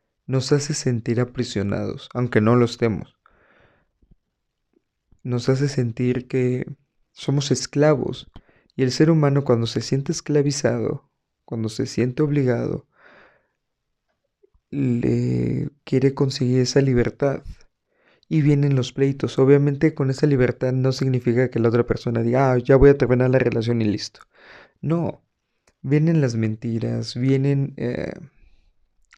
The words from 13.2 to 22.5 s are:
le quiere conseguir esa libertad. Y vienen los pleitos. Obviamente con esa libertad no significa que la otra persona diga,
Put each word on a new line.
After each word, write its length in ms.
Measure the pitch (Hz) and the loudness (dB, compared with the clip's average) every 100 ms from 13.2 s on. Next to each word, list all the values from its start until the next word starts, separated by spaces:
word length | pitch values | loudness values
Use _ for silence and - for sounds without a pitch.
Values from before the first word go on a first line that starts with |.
| _ _ _ _ _ _ _ _ _ _ _ _ _ _ _ | _ _ _ _ _ _ _ _ _ _ _ _ _ _ _
le 1000 | 143 131 120 123 120 123 123 120 123 127 - - | -4 -2 0 0 0 -2 -2 -2 -4 -6 -10 -4
quiere 280 | 135 135 | 0 0
conseguir 460 | 139 139 131 123 127 | 0 -2 -2 0 0
esa 220 | 123 143 | 2 2
libertad. 640 | 139 123 117 - 139 - - - _ _ _ _ _ _ _ | 2 2 0 -2 -4 -4 -10 -18 _ _ _ _ _ _ _
Y 120 | 160 | 0
vienen 340 | 147 143 143 135 | 2 2 2 0
los 160 | 123 | -2
pleitos. 480 | - 139 139 - - | 0 0 0 -4 2
Obviamente 540 | 135 143 143 139 160 | 6 6 4 2 0
con 160 | 156 135 | 0 -2
esa 180 | 131 151 | 0 2
libertad 460 | 139 123 120 127 | 2 2 0 -2
no 180 | 131 131 | 0 0
significa 580 | 127 135 127 123 117 127 | 0 0 0 0 0 0
que 100 | 120 | 0
la 100 | 113 | 2
otra 160 | 117 120 | 2 0
persona 360 | 110 - 117 | -2 -2 -2
diga, 300 | 117 127 135 | 0 2 2